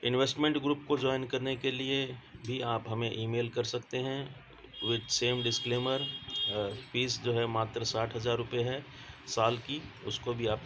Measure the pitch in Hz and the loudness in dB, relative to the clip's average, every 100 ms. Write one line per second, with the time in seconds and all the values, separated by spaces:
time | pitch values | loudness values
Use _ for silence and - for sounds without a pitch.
0 | 120 127 135 - 151 151 139 147 139 147 | 2 4 4 4 2 2 2 0 2 2
1 | 131 131 127 131 127 131 135 127 131 135 | 4 0 0 -2 0 0 0 0 0 0
2 | 131 123 - - 110 127 120 113 113 113 | 0 -6 -12 -12 -4 -2 0 0 0 -2
3 | 117 - 113 117 117 120 117 123 - 127 | 0 0 0 0 0 0 0 -2 -2 -2
4 | 131 135 135 - - - - - 117 117 | -2 -2 -6 -12 -18 -20 -18 -8 0 0
5 | - - 120 123 120 117 123 123 127 135 | 0 2 4 4 2 0 2 2 2 0
6 | 139 139 - - - 104 101 104 - 120 | -2 -6 -8 -4 -2 0 -2 -4 -4 0
7 | 127 117 113 117 117 113 110 120 113 113 | 0 0 2 2 2 2 0 0 0 2
8 | 113 117 117 117 117 123 120 131 - - | 0 0 0 0 0 0 0 -2 -6 -16
9 | - - - - 113 120 120 147 160 - | -16 -16 -4 4 4 4 -2 -6 -8 -10
10 | 98 107 - 117 117 107 | -6 -4 -2 0 2 0